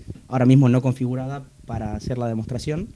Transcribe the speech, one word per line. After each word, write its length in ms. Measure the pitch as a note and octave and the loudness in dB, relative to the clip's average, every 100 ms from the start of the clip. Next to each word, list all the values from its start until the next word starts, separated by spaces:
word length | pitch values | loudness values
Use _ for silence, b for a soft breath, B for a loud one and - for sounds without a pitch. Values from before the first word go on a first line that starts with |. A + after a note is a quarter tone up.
| B B - | B B -6
ahora 160 | B2+ | 2
mismo 240 | B2 C3+ B2+ | 6 6 6
no 140 | B2+ | 4
configurada 640 | B2+ B2+ B2 B2+ C3 C#3 - _ - | 0 -2 -4 -6 -8 -12 -14 _ -12
para 280 | A2+ G#2+ | -8 -8
hacer 240 | G#2+ - B2 | -8 -8 -6
la 100 | A#2+ | -4
demostración, 600 | A2+ A2 B2 D3+ D3+ A3 | -6 -6 -8 -6 -8 -8